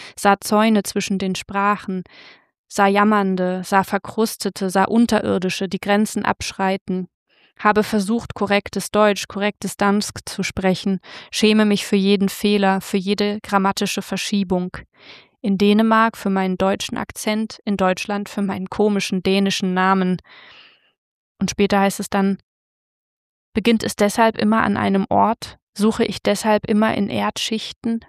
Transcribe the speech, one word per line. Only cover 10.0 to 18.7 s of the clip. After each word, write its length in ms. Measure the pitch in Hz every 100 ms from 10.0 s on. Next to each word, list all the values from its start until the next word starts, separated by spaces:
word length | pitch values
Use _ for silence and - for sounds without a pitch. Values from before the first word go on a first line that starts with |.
| - - -
zu 160 | -
sprechen, 560 | 185 - 185 185 202 190 - - -
schäme 360 | - 214 214 214
mich 200 | 202 -
für 100 | 202
jeden 340 | 196 202 196
Fehler, 520 | - 208 208 196 190
für 160 | - 202
jede 420 | 190 202 208 208
grammatische 600 | - 202 190 - 202 -
Verschiebung. 760 | - 190 - 202 185 180 185 - - _ - - _ _
In 160 | 208 190
Dänemark 600 | 202 208 226 220 226 -
für 140 | 202
meinen 260 | 190 190 185
deutschen 400 | 190 208 - -
Akzent, 640 | - - - 214 220 - -
in 120 | 196
Deutschland 520 | 185 185 - 202 202
für 120 | -
meinen 280 | 196 185
komischen 520 | 185